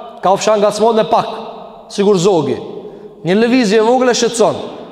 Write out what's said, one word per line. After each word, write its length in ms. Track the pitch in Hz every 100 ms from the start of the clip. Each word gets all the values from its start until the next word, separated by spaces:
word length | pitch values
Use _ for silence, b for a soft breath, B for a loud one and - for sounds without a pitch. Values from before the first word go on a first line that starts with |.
| - -
kafsha 340 | 180 190 - 214
ngacmohet 400 | 208 208 220 220
me 80 | 208
pak, 220 | 220 - - - - - - -
sigur 280 | - 202 190
zogi. 400 | 185 175 131 117 - - - B B B 160
Një 100 | 202
lëvizje 420 | 233 262 220 220
e 20 |
vogël 300 | 220 247 247
e 40 | 226
shqetëson. 400 | 226 - 185 131 - - -